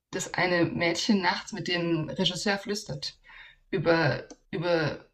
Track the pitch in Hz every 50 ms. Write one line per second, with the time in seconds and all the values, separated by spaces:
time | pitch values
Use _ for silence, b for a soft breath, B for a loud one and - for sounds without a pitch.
0 | _ _ - 185 - - - - 175 180 175 170 170 - - - 175 170 170 -
1 | - - 208 196 180 175 196 - - - 220 190 151 185 180 175 170 170 165 156
2 | 151 - - - 190 170 180 - - 214 196 196 - - 208 202 - - 147 -
3 | - - - _ B B B B B B B B B _ - 190 147 165 165 165
4 | 160 139 120 - - - - - _ _ - 160 160 175 170 165 156 131 - -
5 | - _